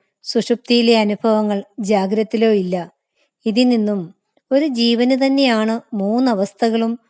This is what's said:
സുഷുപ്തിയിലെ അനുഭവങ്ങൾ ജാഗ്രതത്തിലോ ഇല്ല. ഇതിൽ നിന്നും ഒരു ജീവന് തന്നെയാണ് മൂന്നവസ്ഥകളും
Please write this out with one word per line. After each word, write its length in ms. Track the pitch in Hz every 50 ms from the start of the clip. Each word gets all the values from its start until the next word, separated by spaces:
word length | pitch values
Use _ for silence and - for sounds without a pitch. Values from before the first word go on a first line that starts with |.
| _ _ _ _ -
സുഷുപ്തിയിലെ 760 | - - 233 202 - 240 226 _ - 240 240 233 226 233 220
അനുഭവങ്ങൾ 640 | 214 208 208 - - 226 220 214 214 208 208 202 202 _ - -
ജാഗ്രതത്തിലോ 720 | 208 190 214 190 190 190 214 214 214 214 - 220 226 226
ഇല്ല. 400 | 214 202 185 180 185 180 165 175 _ _ _ _ _ _ _ _ _ _ -
ഇതിൽ 240 | 226 196 240 254 247
നിന്നും 460 | 240 220 208 208 208 196 170 170 - _ _ _ _ _ _ -
ഒരു 160 | 262 277 311 311
ജീവന് 580 | 254 226 233 233 233 226 247 254 269 247 269
തന്നെയാണ് 560 | 269 269 277 277 254 226 220 220 220 226 233 - - 240
മൂന്നവസ്ഥകളും 1080 | 202 190 202 220 247 262 262 226 185 202 196 - - 240 226 220 226 226 226 233 - _ _